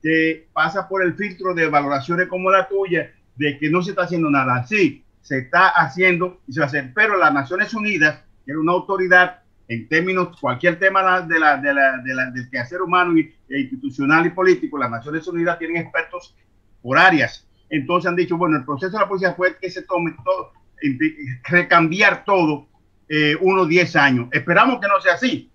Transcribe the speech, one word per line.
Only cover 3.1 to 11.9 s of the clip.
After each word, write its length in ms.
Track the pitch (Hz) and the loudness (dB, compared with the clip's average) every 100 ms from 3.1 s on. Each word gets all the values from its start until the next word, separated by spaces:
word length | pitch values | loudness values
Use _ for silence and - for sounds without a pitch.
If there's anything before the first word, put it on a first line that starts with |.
| _ _ - | _ _ -4
de 220 | 147 139 | -4 -2
que 120 | 151 | 0
no 120 | 175 | 0
se 80 | 180 | -2
está 140 | 190 | -4
haciendo 260 | 175 175 156 | -2 -2 0
nada. 360 | 143 127 123 - | 2 2 -2 -2
Sí, 380 | 214 165 - _ _ _ | 0 0 0 _ _ _
se 120 | 131 | -6
está 280 | 127 175 185 | 0 4 4
haciendo 720 | 143 135 170 185 175 180 - - | 4 0 0 0 2 -4 -8 -12
y 60 | |
se 80 | 139 | -4
va 60 | 143 | -2
a 20 | |
hacer. 240 | 143 131 208 | -4 -6 0
Pero 220 | 214 196 | 0 4
las 160 | 165 | 2
Naciones 400 | 143 131 180 208 | 2 -2 -4 -4
Unidas, 480 | 220 208 185 151 151 _ _ - | -4 -4 0 0 0 _ _ -10
que 60 | |
era 80 | 151 | -4
una 100 | 156 | -2
autoridad 720 | 180 185 190 185 180 180 - _ _ _ | -2 -2 -2 4 4 4 -2 _ _ _
en 220 | 113 110 | -10 -2
términos, 500 | 160 180 185 175 - | -2 0 -2 -4 -4
cualquier 400 | 127 123 175 165 | -6 0 0 2
tema 220 | 190 196 185 185 | 2 2 2 0
de 180 | 165 165 | 0 2
la, 200 | 151 135 | 2 2
de 160 | 143 | 0
la, 240 | 139 135 | 2 2